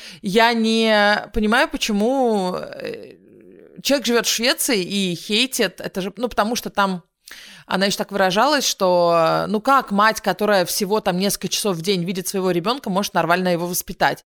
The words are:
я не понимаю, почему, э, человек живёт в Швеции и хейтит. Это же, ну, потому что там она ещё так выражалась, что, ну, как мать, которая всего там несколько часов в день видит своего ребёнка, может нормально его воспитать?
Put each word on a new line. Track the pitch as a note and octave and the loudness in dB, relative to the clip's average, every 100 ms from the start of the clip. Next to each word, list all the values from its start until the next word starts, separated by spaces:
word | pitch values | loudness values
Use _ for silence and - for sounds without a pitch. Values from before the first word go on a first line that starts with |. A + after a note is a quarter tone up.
| - - | -20 -10
я | G#3 G3 A3+ | -2 2 4
не | A#3 A3 A3+ A3+ G#3+ G3+ G#3 - | 2 0 2 2 4 4 2 -2
понимаю, | - G#3 A#3+ D#4+ | -2 0 2 0
почему, | C#4+ - G#3 A3 C#4 B3 G#3+ F3+ F#3 | -2 -2 0 2 2 2 0 -2 -4
э, | D3 - - - G2+ - F#2+ G#2 F2+ F2+ - - | -8 -10 -10 -12 -14 -20 -20 -20 -20 -20 -20 -8
человек | - C#4 A3 | -2 0 2
живёт | A#3+ G#3 | 0 0
в | |
Швеции | - A#3+ E4 - A3+ | 0 0 0 0 0
и | F3 G3+ F#3+ E3+ | 0 -2 -2 -4
хейтит. | - G#3+ B3+ - G3 - | -2 0 0 0 -2 -4
Это | F#3 - | -10 -6
же, | F#3 - | -8 -6
ну, | A#3+ | -6
потому | - G#3 B3 | -2 -2 -2
что | G3+ | -6
там | - G3 F#3 - _ - - - - - | -2 -2 -2 -10 _ -20 -20 -20 -18 -6
она | F#3 G3 | -2 0
ещё | F#3+ | -2
так | G#3 | -4
выражалась, | G3 F#3+ F#3 B3+ D4 - | 0 2 2 2 2 0
что, | - F#3+ F3 F3 E3+ D#3+ D#3+ E3+ | 0 2 4 4 4 4 2 0
ну, | G#3+ | -2
как | G#3+ C4+ - | 2 2 2
мать, | G3 G#3+ G#3+ | 2 2 2
которая | - F3+ G#3 G3+ F3 | -2 -2 2 2 2
всего | - G3 G#3+ | -2 0 0
там | G#3 F3 | 0 0
несколько | G3 - F#3+ | 0 -2 -4
часов | - G#3+ F3 | -4 -2 -2
в | |
день | E3 F#3+ | 0 -2
видит | E3+ F#3 F3 | -2 -4 -4
своего | G3+ F#3 | -2 0
ребёнка, | F3 F3 C#4 A#3 | 0 0 -4 -2
может | F#3 G#3 | -4 -2
нормально | F#3 D#3+ F3 F#3 | 0 2 2 2
его | F3 F3 | 0 -2
воспитать? | F3 - - D3 D3 - | -6 -8 -2 -2 -2 -10